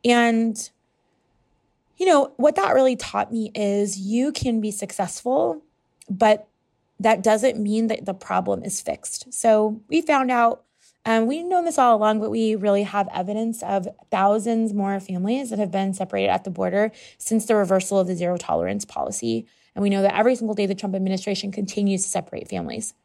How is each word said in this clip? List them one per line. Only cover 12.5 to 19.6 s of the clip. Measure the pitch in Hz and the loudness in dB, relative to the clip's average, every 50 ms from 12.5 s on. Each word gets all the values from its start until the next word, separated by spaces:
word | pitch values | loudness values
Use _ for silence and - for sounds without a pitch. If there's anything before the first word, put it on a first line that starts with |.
| 214 | 0
really | 208 190 208 202 202 202 | 0 2 2 2 2 0
have | 202 - 202 196 196 | -2 -2 -2 -2 -2
evidence | - - 185 190 214 220 226 226 226 - - | -4 -6 -4 -4 -4 -4 -4 -4 -6 -6 -6
of | 202 196 196 180 - - _ _ _ | -4 -2 -2 -4 -6 -12 _ _ _
thousands | - 185 190 202 208 220 202 233 233 226 226 220 202 | 0 2 4 4 2 2 0 0 0 0 0 0 0
more | 208 196 196 196 196 | -2 -2 -2 -2 -4
families | 190 - 185 180 185 208 240 269 277 233 | -4 -6 -4 -2 -2 -2 -2 -2 -4 -4
that | 214 208 | -2 -2
have | 208 185 | -2 -2
been | 170 196 196 196 190 | 0 -2 -2 -2 -2
separated | - 190 185 - 196 196 196 | -4 -6 -4 -2 -2 0 0
at | 185 190 - | 0 0 -2
the | 196 | -6
border | 175 190 190 180 180 202 214 220 214 - - - - | -4 -4 -2 0 0 0 0 0 -4 -12 -20 -20 -20
since | _ - - 220 220 220 | _ -4 -2 -2 -2 2
the | - 220 | 2 2
reversal | 208 196 175 196 190 185 - 202 196 | 2 4 4 2 0 2 0 0 0
of | 185 | 0
the | 180 185 | 0 -2
zero | 170 175 175 180 | -2 -2 -4 -4
tolerance | 170 - - 80 82 87 - 202 202 - | -4 -4 -2 -2 0 0 -2 -4 -6 -8
policy. | - - - 69 - 104 - - 117 113 113 - _ _ _ | -8 -6 -6 -6 -6 -6 -6 -4 -2 -2 -2 -4 _ _ _